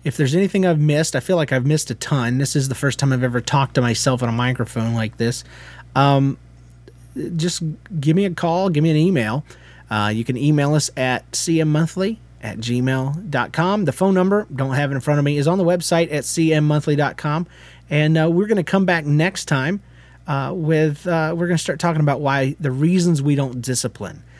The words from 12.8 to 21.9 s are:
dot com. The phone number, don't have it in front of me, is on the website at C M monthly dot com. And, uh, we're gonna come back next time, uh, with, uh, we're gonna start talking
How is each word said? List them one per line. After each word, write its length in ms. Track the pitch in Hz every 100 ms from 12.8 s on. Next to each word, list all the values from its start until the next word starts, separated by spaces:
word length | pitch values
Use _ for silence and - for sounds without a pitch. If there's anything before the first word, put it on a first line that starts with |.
| 131 131 131 151 202
dot 240 | 139 117
com. 320 | - 175 208 165
The 60 |
phone 220 | - 190
number, 340 | 190 185 208 214
don't 200 | 135 135
have 180 | 135 143
it 40 | 135
in 60 |
front 180 | 143 147
of 60 | 143
me, 120 | 147
is 100 | 147
on 100 | 190
the 60 |
website 480 | 170 180 - 170 170
at 120 | 147 -
C 280 | - 160
M 140 | 156 151
monthly 280 | 151 151 147
dot 200 | 143 -
com. 300 | 151 156 175 - - - -
And, 280 | 147 151 160
uh, 120 | 160
we're 180 | 170 208
gonna 160 | 202
come 220 | 156 196 185
back 200 | 170 147
next 400 | 147 175 196 -
time, 360 | 139 135 196 - - - - -
uh, 260 | 139 135 185
with, 520 | 156 160 156 147 180
uh, 260 | 165 156 170
we're 120 | 175
gonna 100 | 165
start 220 | - 147
talking 220 | 170